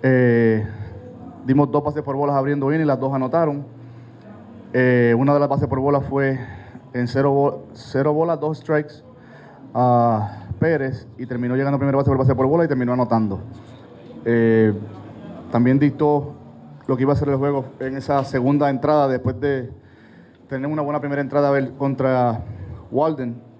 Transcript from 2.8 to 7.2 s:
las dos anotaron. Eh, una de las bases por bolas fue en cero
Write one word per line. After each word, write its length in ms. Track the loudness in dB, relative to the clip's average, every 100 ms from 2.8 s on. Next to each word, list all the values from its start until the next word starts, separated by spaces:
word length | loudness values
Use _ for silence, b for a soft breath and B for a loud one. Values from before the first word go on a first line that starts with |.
| 0
las 100 | 0
dos 160 | -2
anotaron. 680 | -2 0 0 0 -2 -10 -18 B B B B B -20 -20 -20 -4
Eh, 400 | 2 4 6 4 4
una 160 | 4
de 60 | 2
las 100 | 2
bases 180 | 0 0
por 120 | -2
bolas 220 | 0 0 0
fue 340 | 0 0 -2 -8 B B B -10
en 120 | -6 -2
cero 240 | 0